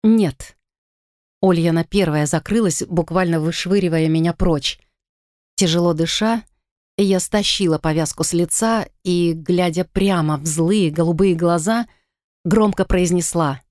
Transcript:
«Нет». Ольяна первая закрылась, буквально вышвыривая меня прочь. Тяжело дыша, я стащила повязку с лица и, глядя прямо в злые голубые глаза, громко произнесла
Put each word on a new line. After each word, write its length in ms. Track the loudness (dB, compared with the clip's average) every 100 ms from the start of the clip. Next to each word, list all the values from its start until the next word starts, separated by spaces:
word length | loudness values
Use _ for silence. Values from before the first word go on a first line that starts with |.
«Нет». 540 | 4 2 2 -4 -16 _ _ _ _ _ _ _ _ _
Ольяна 420 | 0 2 2 0
первая 420 | 0 0 0 0 0
закрылась, 580 | -2 -2 0 0 -2 -4
буквально 520 | -4 -2 -2 0 0
вышвыривая 680 | -2 -4 -2 0 0 0 0
меня 260 | 2 0
прочь. 460 | 0 0 0 -4 -10 _ _ _ _ _ _ _ -2
Тяжело 380 | 0 2 0
дыша, 500 | 0 -2 -2 -2 -2 -6 _ _ _ _ -2
я 220 | 0 0
стащила 580 | 0 -2 -2 -2 0 0
повязку 460 | 0 -2 -2 -4
с 100 | -4
лица 540 | -2 -2 -2 0 -2 -4 _
и, 300 | -4 0 0
глядя 520 | -2 -2 0 0 -2 -4
прямо 520 | -2 0 0 0 -2
в 80 | -4
злые 460 | -2 0 2 0
голубые 440 | 0 -2 2 2 2
глаза, 520 | 0 0 0 -2 -4 _ _ _ _ _
громко 420 | 0 2 2 0 0
произнесла 760 | 0 2 0 -2 -2 -2 -4 _